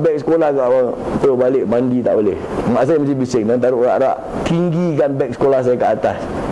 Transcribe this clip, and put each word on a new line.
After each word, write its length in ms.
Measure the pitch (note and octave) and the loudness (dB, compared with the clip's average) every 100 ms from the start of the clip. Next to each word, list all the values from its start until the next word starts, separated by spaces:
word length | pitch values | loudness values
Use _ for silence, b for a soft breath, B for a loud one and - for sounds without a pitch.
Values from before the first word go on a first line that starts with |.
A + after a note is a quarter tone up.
beg 160 | D#3+ D3+ | 0 0
sekolah 240 | D3+ E3 D#3 C#3 | 0 2 2 2
kat 100 | B2 | 2
orang. 240 | C3 B2 - - A2 | 2 0 -2 -6 0
Terus 160 | C3+ B2 | 2 2
balik 280 | B2+ C3 G2 | 2 2 0
mandi 300 | A2+ B2+ B2 | 0 0 0
tak 140 | A2 G2 | 0 0
boleh. 200 | G#2 F2+ - - C#2+ | 0 -2 -6 -4 -2
Mak 100 | A#2+ C3 | 0 2
saya 80 | D#3+ | 2
mesti 180 | C#3+ | 0
bising 300 | C3+ B2+ B2+ | -2 -2 0
dan 160 | G#2+ B2 | 0 0
taruh 240 | A#2+ B2+ | 2 2
rak-rak, 320 | A#2+ G2+ C3 - - - - | 2 2 0 -2 -6 -6 -2
tinggikan 640 | E3+ F3 E3 F3 D3+ D3 C3+ | 0 0 0 0 0 0 0
beg 160 | C3+ A#2+ | -4 0
sekolah 240 | C#3 C3+ | 2 2
saya 160 | B2+ B2 | 2 2
kat 140 | G2+ A2 | 0 0
atas. 160 | G#2+ - - - - | -2 -4 -6 -6 -6